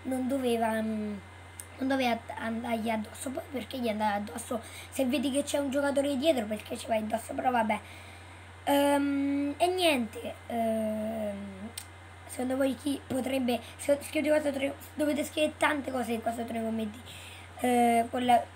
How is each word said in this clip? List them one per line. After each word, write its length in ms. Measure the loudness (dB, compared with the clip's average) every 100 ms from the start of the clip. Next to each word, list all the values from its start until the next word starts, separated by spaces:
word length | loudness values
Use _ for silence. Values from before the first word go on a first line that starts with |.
non 240 | -2 -2 0
doveva, 540 | 0 2 2 2 2
mm, 320 | 0 -2 -4 -6 -10 -18 -18 -16 -16 -4
non 100 | 0
doveva 300 | 2 2 0 -4 -8
andargli 500 | -4 -4 -2 -2 0
addosso. 400 | -2 -4 -8 -6
Poi 140 | -6 -6
perché 260 | -8 -6 -4
gli 100 | -2
andava 280 | 0 0 0
addosso? 460 | -4 -8 -6 -6 -6 -14 -14
Se 160 | 0 2
vedi 260 | 2 2
che 120 | 0
c'è 160 | 0 0
un 100 | 2
giocatore 480 | 2 2 2 2 2
dietro, 280 | 4 4 2
perché 320 | -4 -6 -8
ci 100 | -2
vai 120 | -2
addosso? 340 | 0 -4 -4
Però 180 | 0 2
vabbè. 280 | 4 4 2 -2 -16 -16 -18 -18 -18 -18 -8 2
Ehm, 880 | 6 6 6 4 2 2 2 0 2
e 100 | 2
niente, 680 | 4 4 4 0 -4 -8 -10 -6
ehm, 880 | 0 2 2 0 -2 -2 -2 -4 -6 -8 -10 -12 -12 -14 -18 -18 -18 -14
secondo 300 | -4 -2 2
voi 180 | 2 2
chi 240 | -2 -4 -2
potrebbe, 540 | -2 0 0 2 0 -2 -10
se-, 220 | 2 2
scrivete 400 | 2 0 4 4
qua 100 | 2
sotto, 240 | 0 -2 -4 -12
dovete 300 | -2 0 2
scrivere 300 | 0 2 0 4
tante 340 | 2 2 -2
cose 280 | -4 -2 -2
qua 120 | -2
sotto 200 | -4 -4
nei 100 | -2
commenti, 360 | -2 -2 -4 -8 -14 -16 -16 -16 -16 -2
eh, 460 | 2 6 6 6 2
con 160 | 0 6
la 160 | 6 4